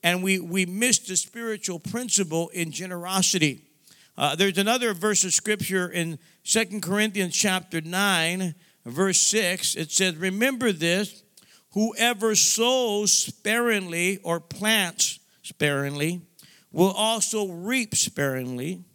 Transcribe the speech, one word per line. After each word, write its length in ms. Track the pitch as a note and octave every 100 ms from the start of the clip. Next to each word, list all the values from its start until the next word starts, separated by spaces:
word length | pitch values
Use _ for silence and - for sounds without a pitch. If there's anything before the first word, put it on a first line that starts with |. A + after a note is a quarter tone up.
And 200 | E3+ F3+
we, 160 | F#3 F#3+
we 260 | F3 F#3 F3+
miss 340 | F#3+ B3 A#3
the 180 | - F#3
spiritual 600 | - A#3 A#3 G#3+ - E3+
principle 720 | - A3 B3 G3 F3 D#3+ E3+
in 220 | - E3
generosity. 920 | - F#3 F3 F3 F#3+ F#3 F#3+ D#3 B2 _ _ _ - - -
Uh, 180 | C#3+ D#3
there's 220 | G3 F3
another 360 | G3+ B3+ A#3+
verse 320 | F#3 G#3 G3 F#3+
of 80 |
scripture 560 | - A3 G#3+ - F#3+ F3+
in 280 | F3 E3 D#3 _ _
Second 380 | - A3 G3+ G#3
Corinthians 540 | D#3 G3+ G#3+ G3+ F#3 -
chapter 460 | G#3 F#3 - E3
nine, 720 | D#3+ F#3 G3+ F3+ D#3+ F3+ F#3 D#3 _ _ A#2+
verse 340 | C3 F#3+ F#3
six. 560 | - G#3 F3+ F#3 - -
It 160 | D#3
says, 240 | - F#3+ D#3+
"Remember 560 | F#3 F#3+ B3+ C4 B3
this, 520 | E3+ E3 F3+ G#3 - _ - _ - _
whoever 640 | G3 A3 G#3+ A#3 A3+ A3 G#3+
sows 760 | - - A#3 B3+ A#3+ G#3 G#3
sparingly 1080 | - - - G#3 A3+ A#3+ G#3 F#3 E3+ F3+ F#3+
or 160 | E3+ E3+
plants 800 | - - G#3+ A3 F3+ - - - _ _
sparingly 800 | - - D3 C#3 C#3 C#3+ D#3 F3 - - - - _
will 180 | D3+ F#3+
also 560 | F#3+ A3 A3+ - A3 G3
reap 480 | E3+ F#3+ C4 A3 -
sparingly 880 | - - C#3+ C3 B2+ B2 C#3+ F3+ F3+